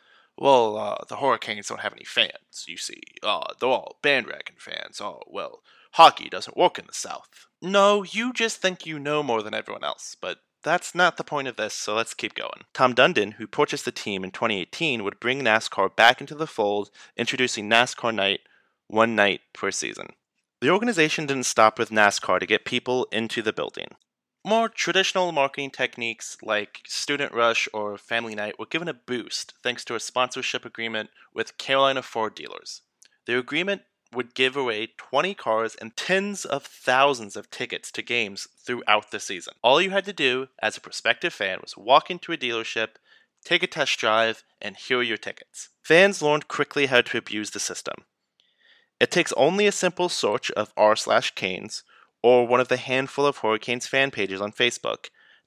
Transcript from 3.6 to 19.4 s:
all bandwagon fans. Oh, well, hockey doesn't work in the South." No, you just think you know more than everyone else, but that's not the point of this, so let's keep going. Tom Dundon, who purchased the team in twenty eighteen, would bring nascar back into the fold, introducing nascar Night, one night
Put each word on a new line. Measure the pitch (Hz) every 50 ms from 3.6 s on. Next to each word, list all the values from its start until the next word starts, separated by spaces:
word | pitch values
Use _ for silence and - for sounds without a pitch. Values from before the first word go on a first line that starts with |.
| 120 131
all | 123 87 - - - _
bandwagon | - 143 139 127 104 - - - - - - -
fans. | - - 50 - - - - -
Oh, | 104 101 71 - -
well, | - 85 98 78 60 58 - _ _ _ _ _ _
hockey | - - 160 143 - - - -
doesn't | - 92 - - - -
work | 180 175 - -
in | -
the | -
South." | - - - 90 71 - - _ _ - - _ _ _
No, | 165 185 196 202 196 208 208 202
you | 185 170 - 220 240 254 240
just | - 226 220 - -
think | - 185 180 - -
you | 165 156 147
know | 139 147 151 151
more | 147 127 113 110
than | 104 107 107
everyone | 110 - - 101 - -
else, | 71 - - - - - -
but | - 92 - - _ _ _ _
that's | - 147 170 175 - - -
not | 175 180 170 -
the | -
point | - - 151 143 135
of | 127 110
this, | - 107 101 -
so | - - 104 104
let's | 113 113 -
keep | - - 117 104 -
going. | - 57 - - - - _ -
Tom | - 131 127
Dundon, | 120 123 139 175 160 110 101 101 107
who | - 110
purchased | - - 147 147 - 151 - -
the | 131
team | - - - 110 101 95 95
in | 92
twenty | - - 120 110 104 95
eighteen, | 85 - - - 170 151 123 113 98
would | 98 - -
bring | - 120 131 143
nascar | 131 110 107 110 - - - - 98 95 -
back | - 113 120 127 -
into | 139 139 156
the | 147 160
fold, | - - - 104 101 101 104 101 - _ - - - _
introducing | - 117 - 135 127 127 120 - 113 104 104
nascar | 113 117 127 - - - - 117
Night, | 110 101 98 98 98 - - _ _ _ _ _ _ _ _ -
one | 104 110 113 117 110
night | 104 101 98 - -